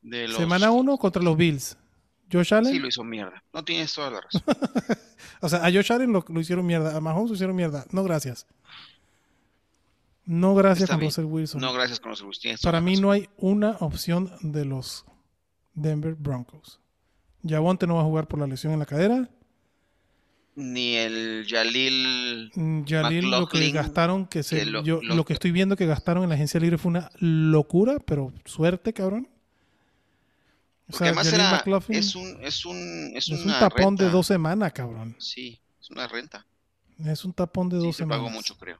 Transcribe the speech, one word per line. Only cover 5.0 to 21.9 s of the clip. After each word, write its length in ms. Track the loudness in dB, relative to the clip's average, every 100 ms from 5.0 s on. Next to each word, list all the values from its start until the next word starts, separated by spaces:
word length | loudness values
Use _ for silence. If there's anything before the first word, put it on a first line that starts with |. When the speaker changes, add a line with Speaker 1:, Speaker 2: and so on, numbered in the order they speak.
| -6 _ -20 -8
Speaker 2:
O 80 | -2
sea, 160 | 2
a 80 | 4
Josh 200 | 4 4
Allen 200 | 2 2
lo, 120 | 2 0
lo 120 | -4
hicieron 240 | -2 -2
mierda, 320 | 0 0 0 -2
a 40 |
Mahomes 300 | -2 -2 -2
lo 40 |
hicieron 220 | -2 -2 0
mierda. 280 | -2 -2 -4
No, 140 | -2
gracias. 420 | 0 -2 -2 -12 -16 _ _ -20 -20 _ _ _ _ _ _ _ _ _ _ _ _ _
No, 300 | -4 2 4
gracias 300 | 6 6 6
Speaker 1:
Está 100 | 4
Speaker 2:
con 60 | 2
Speaker 1:
bien. 100 | 0
Speaker 2:
Russell 140 | -2
Wilson. 360 | -2 -2 -4 -4
Speaker 1:
No, 120 | -4
gracias 260 | 0 -2 -2
con 120 | -10
Russell 140 | -12 -12
Wilson. 160 | -10
Tienes 180 | -8 -2
toda 100 | 0
Speaker 2:
Para 80 | 2
Speaker 1:
la 40 |
Speaker 2:
mí 80 | 2
Speaker 1:
razón. 100 | 4
Speaker 2:
no 80 | 4
hay 180 | 2 0 -4
una 320 | 2 4 2 0
opción 500 | -4 -4 -2 0 -2 -6
de 240 | -6 -4
los 400 | -4 -4 -8 -14 -18 _ _ _ _ _ _
Denver 400 | -6 -2 -2 -4
Broncos. 680 | -4 -4 -4 -8 -16 -20 -20 _ _ _ _ _ _
Javonte 440 | -2 0 2 2 2
no 80 | 2
va 60 |
a 20 |
jugar 240 | 2 0 -2
por 100 | -4
la 80 | -4
lesión 260 | -4 -2
en 60 | -2
la 80 | -2
cadera. 420 | 0 2 2 -2 _ _ _ _ _ _ _ _ _ _ _ _
Speaker 1:
Ni 400 | -12 -8 -2 0 0
el 480 | 0 -2 -4 -6 -4
Jalil 1040 | 0 0 0 0